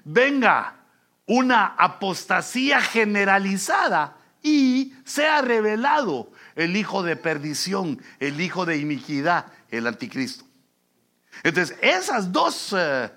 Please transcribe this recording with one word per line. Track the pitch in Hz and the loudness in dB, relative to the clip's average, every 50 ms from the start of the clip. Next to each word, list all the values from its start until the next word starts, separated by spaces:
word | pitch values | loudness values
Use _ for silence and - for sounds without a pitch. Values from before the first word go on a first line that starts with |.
| - | -8
venga | 147 156 233 254 285 285 269 226 196 151 120 98 - - - _ _ _ _ _ _ _ _ _ | 0 2 4 4 4 2 2 4 4 4 2 0 -4 -10 -16 _ _ _ _ _ _ _ _ _
una | - 226 254 254 254 247 220 196 170 - | 0 2 2 4 4 4 4 2 2 2
apostasía | - 170 170 - - 196 190 170 - - - 185 175 165 - - 247 262 285 277 254 | 2 2 2 0 -2 -6 -4 -4 -4 -4 -2 -2 -2 -2 -4 -4 -2 0 2 2 2
generalizada | 208 - - 226 220 208 208 202 202 196 196 196 196 196 196 190 - - 349 392 359 277 185 156 147 147 - - _ _ _ _ | 0 0 0 0 0 2 2 2 2 4 4 2 2 0 -2 -2 -2 0 0 0 2 2 2 0 -2 -2 -6 -16 _ _ _ _
y | - 302 302 285 269 254 247 262 269 269 - - - | 0 2 4 4 4 4 4 2 0 -2 -6 -18 -14
sea | - - 285 302 311 311 294 | -8 -2 0 2 2 2 2
revelado | 262 247 233 220 214 214 214 220 247 285 302 302 262 180 139 120 107 - - - - - - | 2 2 2 2 2 0 0 0 0 2 2 2 0 0 -2 -4 -6 -10 -16 -20 -20 -12 -6
el | - 165 170 180 | -4 -2 0 0
hijo | 214 190 - - 196 180 | -2 -2 -2 -2 -2 -2
de | 170 160 | -2 -2
perdición, | - - 165 156 147 143 151 147 - - 185 196 196 185 160 123 - - - - - | -2 -2 -2 -2 -2 -4 -6 -6 -4 -4 -4 -2 -2 -2 -4 -6 -8 -10 -16 -10 -6
el | 135 143 147 147 | -6 -4 -4 -4
hijo | 180 165 - 185 180 | -4 -4 -4 -4 -2
de | 170 160 | -2 -2
iniquidad, | 147 147 151 147 127 - - 147 139 143 170 175 156 - - - - _ - | -2 -2 -4 -4 -6 -6 -6 -4 -2 0 0 0 0 -2 -6 -16 -20 _ -8
el | - 117 117 | -6 -4 -4
anticristo". | 120 110 - 131 104 - 135 131 117 - - - _ _ _ _ _ _ _ _ _ _ _ _ _ _ _ _ _ - - - | -4 -4 -6 -10 -8 -6 -6 -6 -6 -6 -12 -18 _ _ _ _ _ _ _ _ _ _ _ _ _ _ _ _ _ -10 -4 -2
Entonces, | 160 151 180 175 - - - | -2 0 0 -2 -2 -4 -2
esas | - 262 349 370 370 - 277 226 190 180 | 0 2 2 0 0 -2 -2 -2 -2 0
dos, | 185 302 339 320 - - - - 208 | 0 0 0 0 -2 -4 -8 -4 -2
eh, | 185 170 147 135 127 117 - - | -2 0 0 0 -2 -2 -4 -8